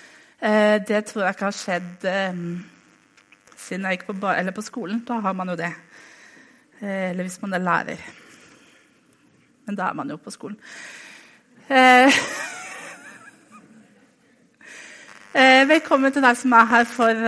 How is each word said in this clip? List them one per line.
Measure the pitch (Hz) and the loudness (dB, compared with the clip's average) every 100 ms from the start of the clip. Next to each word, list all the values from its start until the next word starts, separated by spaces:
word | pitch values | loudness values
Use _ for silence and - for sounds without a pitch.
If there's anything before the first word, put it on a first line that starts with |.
| - - _ _ | -20 -20 _ _
Eh, | 214 214 214 214 | 0 2 2 2
det | 202 214 208 | 0 -4 -4
tror | 214 190 | -4 -4
jeg | 190 | -4
ikke | 202 | -6
har | - | -8
skjedd, | - 175 175 180 185 | -6 -6 -8 -10 -6
eh, | 196 190 180 170 175 - _ _ _ _ _ _ _ _ - - | -4 -4 -6 -8 -10 -14 _ _ _ _ _ _ _ _ -20 -12
siden | 185 190 | -8 -6
jeg | 185 | -6
gikk | - | -8
på | 190 | -6
ba-, | 196 175 | -4 -2
eller | 185 208 | -4 -8
på | 208 | -12
skolen. | 240 180 233 233 | -12 -8 -8 -6
Da | 226 | -6
har | 202 185 | -4 -6
man | 185 | -6
jo | 165 | -6
det. | 170 170 _ - - - - - _ _ _ _ | -8 -10 _ -20 -20 -20 -20 -20 _ _ _ _
Eh, | 202 190 185 | -10 -6 -6
eller | 180 180 | -6 -10
hvis | - | -10
man | 196 180 | -6 -4
er | |
lærer. | 180 165 - - - - - - _ _ _ _ _ _ _ _ _ _ _ _ - | 0 -2 -2 -12 -16 -20 -20 -20 _ _ _ _ _ _ _ _ _ _ _ _ -12
Men | 196 | -8
da | - | -6
er | 151 | -6
man | 139 | -10
jo | 151 | -12
på | - | -16
skolen. | - 135 214 - - - - - - - _ _ _ - | -16 -16 -16 -20 -20 -20 -20 -20 -20 -20 _ _ _ 0
Eh, | 262 254 254 269 | 6 8 8 6
<laughs> | - - - - - - - - - - - - - _ - - _ _ _ _ _ _ _ _ _ - - - - - - - - | 4 -2 -8 -12 -14 -16 -18 -18 -20 -20 -20 -20 -20 _ -20 -20 _ _ _ _ _ _ _ _ _ -20 -20 -20 -20 -20 -20 -2 4
eh, | 262 262 269 | 6 6 6
velkommen | 311 - 277 269 | 2 2 2 2
til | 277 | 2
deg | 254 240 | 2 2
som | 262 233 | 4 6
er | 226 | 6
her | 240 233 | 4 2
for, | - 226 226 | 0 0 2